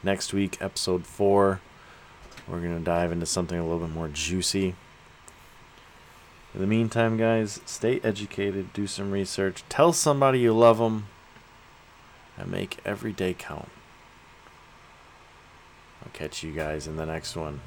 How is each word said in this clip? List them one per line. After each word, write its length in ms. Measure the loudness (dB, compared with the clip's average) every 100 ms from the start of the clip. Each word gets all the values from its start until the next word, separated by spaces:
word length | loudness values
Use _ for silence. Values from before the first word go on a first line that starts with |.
Next 300 | 0 -2 -2
week, 280 | 0 0 -2
episode 460 | -6 -4 0 -2 -2
four, 540 | 0 4 6 6 2 -6 -20 -20 -20 -20 -20 -20 -20 -10
we're 120 | -6
gonna 200 | -4 -4
dive 320 | 0 2 2
into 140 | -2 -2
something 320 | -2 -2 -2
a 60 |
little 160 | -2 -2
bit 160 | -4 -6
more 140 | -6
juicy. 640 | -6 -4 -2 -2 0 -2 -4 -18 -20 -20 -20 -20 -20 -20 -20 -20 -20 -20 -20 -20 -20 -20 -20 -14
In 80 | -4
the 60 | 0
meantime, 500 | 2 2 2 2 4
guys, 420 | 2 2 0 -6 -12
stay 340 | -2 0 2
educated, 680 | 0 -2 -6 -4 -4 -2 -6
do 140 | -6 -6
some 240 | -6 -4
research, 520 | -2 -4 -2 -2 -2 -8
tell 240 | 4 4
somebody 460 | 6 2 4 4 6
you 140 | 4
love 260 | 8 8 8
'em, 280 | 2 0 -6 -16 -20 -20 -20 -20 -20 -20 -20 -20 -20 -20 -20 -12
and 120 | -8
make 300 | -6 -6 -8 -6
every 280 | -6 -6
day 220 | -2 -2 -2
count. 320 | -8 -12 -12 -18 -20 -20 -20 -20 -20 -20 -20 -20 -20 -20 -20 -20 -20 -20 -20 -20 -20 -20 -20 -20 -20 -20
I'll 80 | -20
catch 280 | -12 -10 -8
you 80 | -8
guys 360 | -6 -4 -4 -6
in 80 | -6
the 100 | -6
next 300 | -6 -8 -8
one. 260 | -8 -10